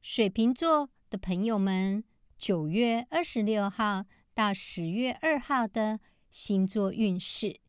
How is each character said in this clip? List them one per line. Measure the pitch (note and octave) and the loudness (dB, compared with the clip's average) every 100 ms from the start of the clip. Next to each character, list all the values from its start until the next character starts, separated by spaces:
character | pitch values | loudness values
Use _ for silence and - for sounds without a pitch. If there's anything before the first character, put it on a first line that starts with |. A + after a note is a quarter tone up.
水 | - - G#3 | -6 0 0
瓶 | G3 A3+ | 2 2
座 | B3+ E4 D4+ C#4+ _ _ | 2 2 2 0 _ _
的 | G3+ | -8
朋 | F#3 F3+ | -4 -2
友 | A3 G#3+ | 0 2
们， | G3 F#3 F#3+ G3+ - _ _ - | 2 2 0 -2 -6 _ _ -12
九 | - F3+ D3+ | -2 0 0
月 | F#3+ A#3+ A#3 B3 | 2 2 0 -2
二 | D#4+ | -4
十 | E4+ A#3+ | -2 0
六 | G#3 G#3+ G3+ | 0 2 0
号 | G3 G#3+ F#3+ G3 _ _ | 0 0 0 -6 _ _
到 | - G#3 | 0 0
十 | G3 - - E3 | 0 -6 -4 -4
月 | G3 B3+ B3 | -2 -2 -2
二 | D#4+ D4 | 0 0
号 | - C4+ A3 | 0 0 0
的 | A3+ G#3+ G#3+ _ _ _ | 0 -2 -2 _ _ _
星 | - - G3 F#3+ | -6 0 2 2
座 | G#3+ F#3+ | 2 -2
运 | - A3 F#3 | 2 0 0
势。 | - - G#3+ - | -4 -4 -4 -6